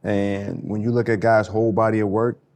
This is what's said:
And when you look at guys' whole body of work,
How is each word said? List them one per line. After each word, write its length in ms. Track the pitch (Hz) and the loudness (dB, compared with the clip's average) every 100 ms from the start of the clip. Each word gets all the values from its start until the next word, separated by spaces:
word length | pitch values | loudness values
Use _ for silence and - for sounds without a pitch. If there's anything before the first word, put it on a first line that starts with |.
And 580 | - 101 101 98 101 80 | -4 0 0 -2 -6 -8
when 180 | - 107 | -6 -4
you 100 | 110 | 0
look 160 | 120 113 | 0 0
at 100 | 107 | 2
guys' 280 | 113 110 95 | 4 4 2
whole 240 | 107 113 | 0 0
body 260 | 104 113 110 | 2 2 2
of 80 | 104 | 0
work, 300 | 104 120 - _ | 0 -2 -4 _